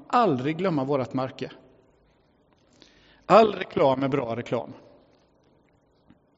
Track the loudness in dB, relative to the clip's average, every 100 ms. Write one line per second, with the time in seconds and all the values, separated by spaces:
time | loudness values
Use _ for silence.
0 | -2 0 2 0 -4 -4 -2 -2 -2 -2
1 | -2 -6 -6 -10 -16 -16 -20 _ _ _
2 | _ _ _ _ _ _ _ _ -20 _
3 | _ _ 4 6 6 2 -4 2 2 2
4 | 0 -2 -4 -8 -6 -6 -6 -16 -20 -20
5 | _ _ _ _ _ _ _ _ _ _
6 | _ _ _